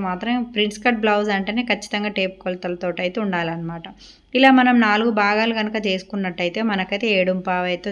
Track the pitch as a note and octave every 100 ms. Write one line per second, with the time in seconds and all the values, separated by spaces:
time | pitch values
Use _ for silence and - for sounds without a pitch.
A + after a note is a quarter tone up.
0 | F#3+ F3+ A3 B3 A#3 G#3 G#3 G#3 B3+ A3+
1 | G#3+ G#3 G#3 G3 G3 A3 A#3+ G3+ - G#3
2 | G#3 G3+ F#3 F#3+ F#3+ F3+ F3+ F3 F3+ E3+
3 | F3+ F#3 G#3 F3+ E3 E3 E3 E3+ E3 -
4 | - - _ B3+ C4+ C4 B3+ A#3+ A3+ G#3
5 | A#3 G#3 G3+ G#3 A3+ A3+ G#3+ G#3+ G#3+ A3+
6 | - G3+ F#3+ F3 F3 F3 A3 G3 F#3 G3+
7 | A3+ G3 F#3 F#3 F#3+ F3+ F3+ F3 G3+